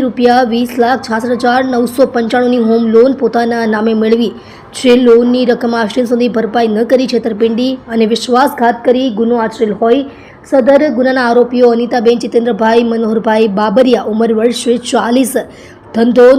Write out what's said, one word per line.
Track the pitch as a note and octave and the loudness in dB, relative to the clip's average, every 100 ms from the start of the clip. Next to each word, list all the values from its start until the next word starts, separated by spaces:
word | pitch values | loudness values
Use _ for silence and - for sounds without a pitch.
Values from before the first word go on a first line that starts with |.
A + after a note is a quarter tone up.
રૂપિયા | B3+ A3+ A#3+ B3 B3 | -2 0 2 2 0
વીસ | A#3 A#3+ C4 | -2 -4 -2
લાખ | A#3 C4 | -2 -2
છાસઠ | - A3+ A#3+ A#3+ | -4 -6 -4 -2
હજાર | B3 B3 | 0 0
નવસો | C4 A#3+ A#3+ C#4+ C4 | 0 -2 -2 0 0
પંચાણુંની | B3 A3+ B3 B3 B3 A3 | 0 -2 0 0 0 2
હોમ | A3+ A3+ | 0 2
લોન | A3+ C4 C4+ | 4 4 2
પોતાના | A3+ A#3 A#3 A#3 A3+ | -2 -2 -2 -2 -2
નામે | G#3+ A3+ A3 | -2 0 0
મેળવી | A3 A#3 A3+ - - - - - | 0 0 -2 -6 -18 -20 -20 -2
જે | B3+ B3 | 2 4
લોનની | A#3+ A#3 B3 B3 B3 | 6 4 4 0 0
રકમ | A#3 A#3+ A#3 | -2 -2 -2
આજ | G#3+ B3+ | -2 -4
દિન | A#3 | -2
સુધી | A#3+ B3 A#3+ | -2 -2 -2
ભરપાઈ | A3 A#3+ A3+ | -2 -2 0
ન | G#3+ A#3 | 0 0
કરી | C4 C4 | 0 0
છેતરપિંડી | A#3+ A#3 G#3 A3+ A3+ B3+ C4 - | -2 -4 -2 -2 0 -4 -6 -6
અને | A3+ A3 | -2 0
વિશ્વાસઘાત | A3 - B3 C#4 C#4 A#3 A#3+ C#4 | -2 0 0 0 0 -2 0 0
કરી | B3 C4 G#3 | 0 -2 -2
ગુનો | A3+ A#3+ | -2 -2
આચરેલ | A3 - G#3+ G3 | -4 -4 -4 -2
હોય, | A3+ C4+ C#4 - - - | 0 0 -2 -12 -20 -20
સદર | - C#4 B3+ C#4 D4+ A#3 | -2 0 4 2 2 0
ગુનાના | B3+ C4 A#3+ | -2 0 0
આરોપીઓ | A#3+ A#3+ B3 A#3+ A#3 | 0 0 2 2 2
અનિતાબેન | A#3+ B3 A3+ A#3+ | -2 0 0 0
જીતેન્દ્રભાઈ | A#3+ A#3+ A#3 G#3+ A3 A#3 A#3 | -2 -2 -2 0 2 2 0
મનોહરભાઈ | A3+ A3 A3 A3 A3 A3 G3 | -2 -2 -2 0 0 0 0
બાબરિયા, | G#3+ G3+ C4 A3 A3 | 0 2 2 0 -2
ઉંમર | G#3+ A#3 | -2 0
વર્ષ | G#3+ A#3+ A#3+ A#3+ A#3+ - | 0 -2 -2 -2 -2 -2
ચાલીસ, | A#3+ G#3+ B3 A#3 A#3+ - - - - - | -2 0 0 0 -4 -8 -14 -20 -20 -8
ધંધો | A3 A#3 A#3+ B3 | -2 2 4 6